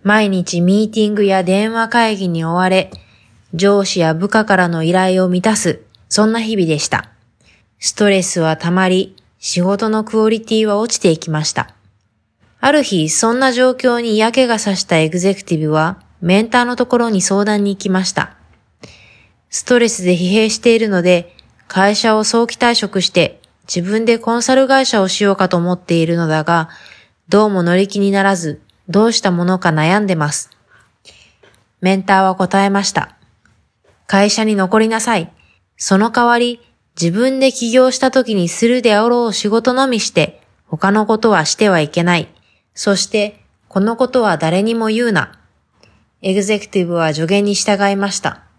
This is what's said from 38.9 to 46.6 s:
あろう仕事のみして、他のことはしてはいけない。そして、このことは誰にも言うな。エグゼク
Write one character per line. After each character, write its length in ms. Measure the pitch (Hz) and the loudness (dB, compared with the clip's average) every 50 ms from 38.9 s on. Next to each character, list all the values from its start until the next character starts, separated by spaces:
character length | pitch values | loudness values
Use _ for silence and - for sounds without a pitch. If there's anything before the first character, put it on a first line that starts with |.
| 208 | 2
あ 140 | 208 220 | 4 2
ろ 180 | 240 240 240 240 | 2 2 0 0
う 80 | 226 190 | -2 -4
仕 140 | - - | -4 -2
事 260 | 208 214 226 226 254 247 | 0 0 0 0 0 0
の 140 | 254 269 | 0 0
み 120 | 269 247 214 | 0 0 -2
し 120 | - - | -4 -2
て、 320 | - 170 151 - - - _ _ _ _ _ | 0 0 -2 -2 -4 -16 _ _ _ _ _
他 240 | _ - 156 - 196 | _ -8 -2 0 0
の 160 | 202 214 214 | 2 2 2
こ 100 | 208 220 | 0 0
と 140 | 214 220 226 | 0 2 2
は 140 | 208 170 151 | 2 2 0
し 100 | - - | -2 -2
て 140 | - 220 208 | 0 2 2
は 120 | 185 165 | 2 2
い 80 | 151 147 | 0 -2
け 140 | - 175 170 | -2 -2 0
な 140 | 180 175 | 2 0
い。 100 | 170 - - _ _ _ _ _ _ _ _ _ | 0 -2 -6 _ _ _ _ _ _ _ _ _
そ 200 | - - 208 196 | -6 -2 -2 0
し 120 | 185 - | 0 -2
て、 320 | - - 214 202 208 208 _ _ _ _ _ _ | -4 -2 -4 -4 -4 -6 _ _ _ _ _ _
こ 120 | _ - 190 | _ -4 -2
の 160 | 196 220 233 | -2 -2 0
こ 140 | 226 262 247 | -2 -2 0
と 120 | - 254 | 0 0
は 160 | 233 208 170 | 2 2 0
誰 240 | 151 160 160 170 190 | 0 0 0 0 0
に 140 | 202 226 233 | 0 0 -2
も 140 | 226 226 220 | -2 -2 -2
言 160 | 214 226 240 | -2 0 0
う 60 | 233 | 0
な。 280 | 208 156 117 - - _ _ _ _ _ _ _ _ _ _ _ _ _ _ _ _ _ | 0 -2 -2 -4 -10 _ _ _ _ _ _ _ _ _ _ _ _ _ _ _ _ _
エ 140 | - 196 190 | -4 -2 -2
グ 80 | 202 202 | -2 0
ゼ 160 | 196 214 | -2 -4
ク 80 | 202 | -4